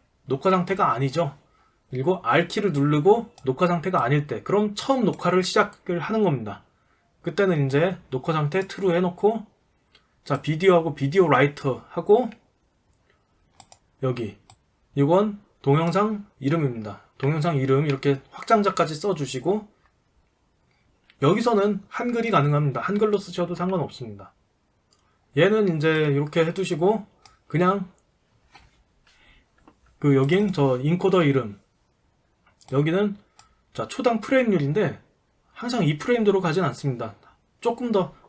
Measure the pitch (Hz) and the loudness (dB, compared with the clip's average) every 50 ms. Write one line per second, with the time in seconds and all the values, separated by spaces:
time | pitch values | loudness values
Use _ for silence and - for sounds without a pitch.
0 | _ _ _ _ _ - 131 139 - 190 185 185 175 190 190 196 185 147 - 127 | _ _ _ _ _ -6 -6 -2 2 2 2 2 0 -2 -2 0 0 0 0 -2
1 | 139 131 127 165 170 143 - - _ _ _ _ _ _ _ _ _ _ 127 127 | -2 -2 -2 -2 -2 -2 -6 -10 _ _ _ _ _ _ _ _ _ _ -8 -2
2 | 131 170 185 180 - - 127 165 170 180 - 220 202 190 147 143 139 147 151 151 | -2 0 -2 0 0 2 2 2 2 0 -4 -2 -2 0 0 0 0 2 2 2
3 | 147 190 220 240 233 - _ - - 131 127 - 180 175 175 165 147 190 185 143 | 4 4 4 4 0 -6 _ -6 -4 -4 -2 0 0 0 0 -2 -2 -2 -2 0
4 | 120 123 147 147 147 - 117 107 - - 185 208 214 208 208 - - - 269 254 | 0 2 0 0 0 -2 -6 -8 -4 0 0 0 0 0 -4 -6 -2 0 0 2
5 | 214 170 143 - - 175 180 185 180 - - 214 202 202 - - _ - 175 170 | 2 0 -2 -2 -2 0 2 2 0 2 2 0 0 0 -4 -10 _ -6 -6 -4
6 | - - 214 220 208 175 139 120 110 104 95 - - _ _ _ _ _ _ _ | -4 -2 0 0 2 2 0 -2 -4 -8 -12 -12 -18 _ _ _ _ _ _ _
7 | _ _ _ _ - 165 156 202 202 190 170 147 139 135 135 143 170 190 185 - | _ _ _ _ -10 -4 0 0 2 2 2 2 0 2 2 2 2 2 -2 -6
8 | - _ 131 127 - 165 156 156 151 143 165 190 190 - - 185 196 185 165 175 | -10 _ -8 -4 -4 -2 -2 0 -2 0 -2 -2 -4 -4 -8 -2 0 0 2 2
9 | 185 175 175 - 190 214 226 220 - - _ _ _ _ _ _ _ _ _ _ | 0 -2 -2 0 2 2 2 0 -6 -14 _ _ _ _ _ _ _ _ _ _
10 | _ _ _ _ _ - 139 - - 147 160 156 190 190 180 165 160 156 143 - | _ _ _ _ _ -4 -4 -2 -2 -4 -4 2 4 4 4 4 2 0 -4 -4
11 | 135 139 143 196 180 151 131 127 143 143 - - - 135 120 - - - - 170 | -4 0 2 2 4 4 4 4 4 2 0 -4 -4 -4 -4 -4 -10 -10 -10 -6
12 | 165 - 208 247 240 226 - - _ _ _ _ _ _ _ _ _ _ _ _ | 2 4 4 4 4 -2 -8 -14 _ _ _ _ _ _ _ _ _ _ _ _
13 | _ _ _ _ _ _ _ _ _ _ _ - - _ - _ _ _ _ _ | _ _ _ _ _ _ _ _ _ _ _ -20 -20 _ -20 _ _ _ _ _
14 | 135 131 123 123 113 104 - - _ - _ _ _ _ _ _ _ _ _ 139 | -6 -4 -4 -4 -8 -10 -12 -16 _ -20 _ _ _ _ _ _ _ _ _ 0
15 | 143 147 175 190 214 214 202 - - _ _ _ - 139 143 156 165 170 165 190 | 2 4 4 2 2 0 -4 -8 -16 _ _ _ 0 2 2 2 2 0 0 0
16 | 214 220 214 202 - - _ _ 135 139 165 165 147 131 117 113 107 104 95 - | 0 0 -2 -6 -8 -14 _ _ -4 -2 0 0 0 -2 -4 -6 -10 -12 -14 -16
17 | - _ _ - 135 139 160 156 147 175 156 135 131 131 135 139 156 147 135 131 | -20 _ _ -4 -2 -2 0 0 -2 0 0 0 2 2 2 2 2 0 -2 -2
18 | - 139 135 135 - _ - - - - 226 214 202 196 - - 165 151 156 151 | 0 -2 -2 -2 -6 _ -20 -16 0 2 2 4 4 2 0 0 -2 -2 -4 -4
19 | - 208 180 151 139 123 - 127 127 170 202 214 - - _ _ _ _ _ _ | -4 -4 -4 -4 -6 -6 -8 -4 -2 -2 -2 -2 -6 -12 _ _ _ _ _ _
20 | _ _ _ _ _ _ _ _ _ _ _ _ _ _ _ _ _ _ _ _ | _ _ _ _ _ _ _ _ _ _ _ _ _ _ _ _ _ _ _ _
21 | _ _ _ _ 135 151 196 233 233 240 220 202 202 208 202 202 - _ - - | _ _ _ _ 2 2 4 4 2 2 2 4 2 2 0 -2 -8 _ -10 -6
22 | 247 240 240 233 233 233 196 151 143 147 147 147 147 139 123 120 - - 202 208 | -4 -4 -2 -2 -2 2 2 2 2 2 2 2 0 0 -2 -2 -4 -4 0 0
23 | 214 214 208 196 - - 175 180 175 165 175 - 180 185 190 175 139 - - - | 0 0 0 -2 -4 -8 -6 -6 -4 -4 -4 -6 -4 -4 -2 -2 -4 -6 -8 -14
24 | 127 110 101 98 - - _ _ _ _ _ _ _ _ _ _ _ _ _ _ | -14 -14 -14 -16 -18 -20 _ _ _ _ _ _ _ _ _ _ _ _ _ _
25 | _ _ _ _ _ _ _ 139 170 196 214 220 208 185 165 151 147 160 160 156 | _ _ _ _ _ _ _ 2 2 4 4 2 2 0 0 0 0 2 2 2
26 | 156 147 139 139 147 143 - 170 160 165 170 190 185 180 180 147 175 196 220 208 | 2 0 0 0 -2 -2 0 0 0 0 -2 -4 -4 -4 -2 0 2 2 2 0
27 | 208 - _ _ _ - _ _ _ _ - 160 180 185 196 202 185 - - _ | -4 -12 _ _ _ -20 _ _ _ _ -2 0 2 2 0 -2 -6 -10 -14 _
28 | _ _ _ _ _ _ _ _ _ _ _ - - _ _ _ _ _ _ _ | _ _ _ _ _ _ _ _ _ _ _ -20 -20 _ _ _ _ _ _ _
29 | _ _ _ _ _ _ _ _ _ _ _ _ _ - _ _ _ _ _ _ | _ _ _ _ _ _ _ _ _ _ _ _ _ -20 _ _ _ _ _ _
30 | - 143 139 135 135 139 175 196 214 196 - 151 139 135 127 123 131 151 175 175 | 2 2 4 4 4 2 2 2 2 0 0 0 0 0 0 0 0 0 0 2
31 | - 190 190 180 165 143 135 131 117 104 101 - _ _ _ _ _ _ _ _ | 2 2 2 4 4 4 2 0 -2 -4 -12 -16 _ _ _ _ _ _ _ _
32 | _ _ _ _ _ _ _ _ _ _ _ _ - - 131 139 147 160 170 196 | _ _ _ _ _ _ _ _ _ _ _ _ -12 -4 -2 0 0 0 0 0
33 | 208 202 202 - _ _ _ - - _ _ _ _ _ _ - - - - - | -2 -2 -4 -10 _ _ _ -20 -20 _ _ _ _ _ _ -10 -10 -8 -8 -2
34 | 247 247 233 220 - - 269 262 247 220 190 160 143 139 156 214 190 139 107 - | -2 0 0 -2 -2 0 2 2 2 2 2 0 0 0 0 0 -2 -2 -4 -8
35 | _ _ _ _ _ _ _ _ _ _ _ - 233 247 254 226 170 147 151 - | _ _ _ _ _ _ _ _ _ _ _ -12 -8 -4 -2 0 0 0 0 -2
36 | - 247 240 233 214 202 196 190 180 170 - 190 175 135 - - - 139 123 117 | 0 0 0 2 2 2 2 2 0 0 0 0 -2 -2 -4 -4 -4 -4 -4 -4
37 | 117 107 - _ _ - _ _ _ _ _ _ - 233 233 - 247 233 208 196 | -8 -12 -12 _ _ -20 _ _ _ _ _ _ -4 -4 -4 -2 -4 -2 0 0
38 | 180 - - - _ | -2 -2 -8 -16 _